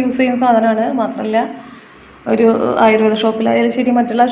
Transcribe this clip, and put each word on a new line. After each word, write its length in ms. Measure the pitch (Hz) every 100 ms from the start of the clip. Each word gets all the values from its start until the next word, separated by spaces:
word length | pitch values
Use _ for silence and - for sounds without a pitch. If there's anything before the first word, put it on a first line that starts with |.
യൂസ് 180 | 254 247
ചെയ്യുന്ന 240 | 254 247 247
സാധനമാണ്. 400 | 226 226 214 240 262
മാത്രല്ല, 360 | 208 - 220 220 247 - - - - - - - -
ഒരു 140 | 226 233 226 247 - 226
ആയുർവേദ 300 | 220 220 214
ഷോപ്പിലായാലും 480 | 220 220 226 233 233 233
ശരി, 140 | 247 240
മറ്റുള്ള 240 | 240 226 247